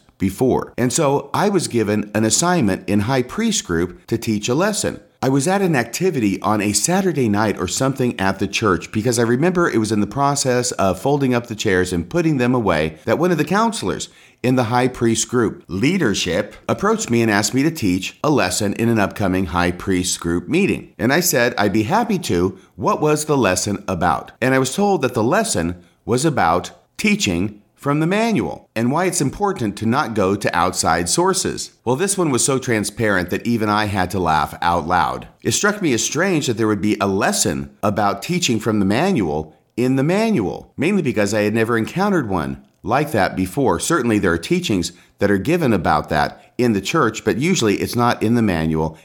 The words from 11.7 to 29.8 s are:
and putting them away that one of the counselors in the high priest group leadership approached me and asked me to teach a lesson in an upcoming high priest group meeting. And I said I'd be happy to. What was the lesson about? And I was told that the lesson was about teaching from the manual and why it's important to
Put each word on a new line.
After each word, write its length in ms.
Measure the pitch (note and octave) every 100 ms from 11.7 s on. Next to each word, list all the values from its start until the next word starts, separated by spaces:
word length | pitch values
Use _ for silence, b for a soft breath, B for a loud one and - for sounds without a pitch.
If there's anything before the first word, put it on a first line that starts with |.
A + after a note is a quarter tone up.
| F#2 F#2
and 160 | F2 E2+
putting 300 | E3+ D#3+ C#3+
them 160 | B2
away 420 | B2+ G2+ D#2 D#2+ D#2+
that 140 | - A2+
one 120 | F3+
of 60 | D#3+
the 80 |
counselors 640 | D3+ G3 A3+ G#3 G2 C2+ - b b b
in 140 | B2 B2+
the 80 |
high 240 | A2+ B2 B2+
priest 400 | B2 A#2 A2+ -
group 340 | A#2+ G#2+ - -
leadership 880 | F#2 C3+ F#3+ B2+ F#2 F2+ E2+ G#2 - -
approached 440 | A#2 G3+ A3 A3+
me 100 | A#2
and 100 | A2+
asked 220 | G#2 G#2+
me 100 | B2+
to 80 | D3+
teach 480 | D#3 G2+ F#2 - -
a 60 | -
lesson 420 | C3+ F#2 - G2+
in 160 | - A#2
an 100 | A2+
upcoming 460 | F#2+ - G2 F#2
high 280 | F#2 F2+ F2
priest 460 | F2 - F#2 F2+ -
group 280 | E2 F2 -
meeting. 460 | D#3 F3+ D2+ - -
And 140 | A2
I 80 | D3
said 340 | F3 B2+ A#2+ -
I'd 160 | G#2
be 80 | A2
happy 360 | G#2+ G3+ A#3 F#3+
to. 380 | - F2+ F#2 - B B
What 260 | C#3+ G#3
was 240 | D3+ D3+ -
the 100 | C#3+
lesson 480 | G2+ F2+ - G2+ -
about? 460 | F2+ F2 B1+ - -
And 140 | B2+
I 40 | C3
was 160 | C3
told 280 | - G3+ F#3
that 100 | B2+
the 100 | A#2
lesson 640 | A2 F#3+ A3 G2+ E2+ F2+ b b -
was 180 | B2
about 460 | D#3+ A#2 F2 F2 - - _ -
teaching 600 | G#3+ G#3 G#2+ E2+ G#2 - _
from 260 | _ C#3+ D3+
the 60 | D#3+
manual 600 | G#3 A3+ F#3+ E2 - - -
and 160 | A#2+
why 140 | D3 F#3
it's 160 | F3
important 520 | C#3 - G3+ D#3 A2
to 120 | G2